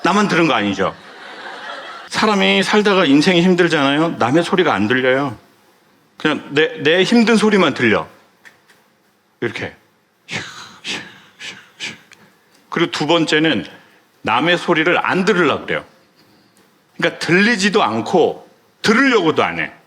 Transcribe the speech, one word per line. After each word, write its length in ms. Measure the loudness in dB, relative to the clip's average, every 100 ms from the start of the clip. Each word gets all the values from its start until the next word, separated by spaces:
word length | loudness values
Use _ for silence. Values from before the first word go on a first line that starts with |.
나만 260 | 0 0 2
들은 180 | 2 2
거 60 |
아니죠? 420 | 0 -2 -2 -4 -6 -20 -20 -20 -18 -16 -16 -14 -16 -16 -18 -10
사람이 560 | -2 0 2 2 0
살다가 400 | 2 2 2 2
인생이 380 | 4 4 4 4
힘들잖아요. 760 | 4 4 2 2 0 2 0 0
남의 220 | 0 0
소리가 320 | 0 0 0
안 140 | 0 0
들려요. 500 | 0 2 0 -2 -8 _ _ _ _ _ _ _ _
그냥 320 | -4 -4 -4
내, 300 | 0 0 0
내 220 | 0 2
힘든 320 | 4 4 4 4
소리만 380 | 4 2 2
들려. 340 | 2 0 0 -2 -14 _ _ -20 _ _ _ _ _ _ _ _ _
이렇게. 340 | -8 -6 -12 -14 _ _ _ _ _ -12 -12 -16 -20 -16 -12 -12 -12 -20 -20 _ -18 -18 -20 _ -14 -14 _ -20 _ _ _ _ _
그리고 200 | -4 -4
두 140 | -4 -2
번째는 600 | 0 2 0 0 -2 -6 -16 _ _ _ _
남의 360 | -4 -2 0 -2
소리를 400 | 0 0 0 0 0
안 200 | 0 0
들으려고 400 | 2 2 0 -4
그래요. 180 | -8 -8 _ _ _ _ _ _ _ _ _ _ _
그러니까 240 | -6 -4
들리지도 640 | -2 2 2 2 0 0
않고 640 | 0 -2 -2 2 0 -2 -16 _ _ _
들으려고도 600 | 0 2 2 2 0 0
안 160 | -2 -2
해. 140 | -8 -10